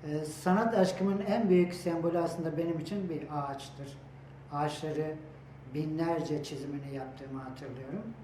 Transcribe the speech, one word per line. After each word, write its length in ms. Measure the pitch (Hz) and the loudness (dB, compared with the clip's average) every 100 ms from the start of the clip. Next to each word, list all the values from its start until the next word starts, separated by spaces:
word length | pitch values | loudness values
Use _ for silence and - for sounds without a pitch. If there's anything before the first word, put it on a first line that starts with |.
E, 220 | 147 151 151 | -2 -2 -2
sanat 520 | - - 190 233 214 | 0 4 6 6 6
aşkımın 440 | 180 - 196 202 - | 6 6 2 2 2
en 220 | 233 214 | 2 8
büyük 240 | 180 175 | 8 6
sembolü 460 | - 175 165 170 170 | 2 -2 2 2 2
aslında 380 | 165 - 160 151 | 0 0 -2 0
benim 220 | 165 160 | 0 -2
için 300 | - 208 180 | -2 -4 -2
bir 120 | 151 139 | -4 -4
ağaçtır. 680 | 147 139 139 - - 139 - - - - - - | -4 -4 -6 -10 -10 -12 -12 -16 -16 -16 -18 -6
Ağaçları 640 | 143 151 - 156 147 156 156 - - - - 127 | 0 0 0 -2 0 0 -2 -8 -16 -16 -16 -8
binlerce 680 | 139 156 156 165 165 139 147 | -2 0 2 2 2 2 -2
çizimini 520 | - 139 143 143 139 135 | -2 -6 -4 -6 -6 -6
yaptığımı 440 | 127 - 135 135 | -8 -10 -8 -8
hatırlıyorum. 640 | 131 131 139 123 131 180 220 - | -8 -10 -10 -10 -6 -6 -6 -10